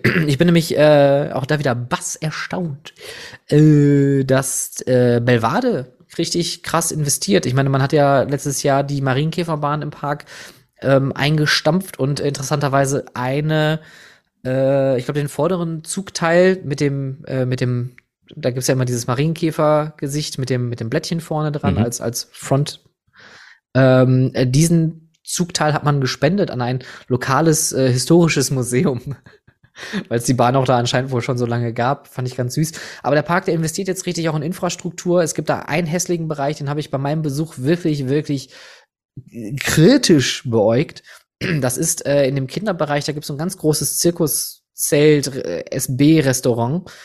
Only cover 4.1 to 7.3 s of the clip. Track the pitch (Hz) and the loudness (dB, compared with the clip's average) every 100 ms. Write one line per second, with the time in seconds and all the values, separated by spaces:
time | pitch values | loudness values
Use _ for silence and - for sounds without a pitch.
4.1 | 139 135 131 135 - - - - 127 123 | 2 2 2 0 -6 -8 -8 0 2 4
5.1 | 120 120 120 113 185 247 170 - _ _ | 2 2 2 2 0 0 -2 -6 _ _
6.1 | - 170 175 170 - - 160 170 156 143 | -6 -2 -2 -4 -6 -4 -2 -2 -4 -2
7.1 | - - | -2 0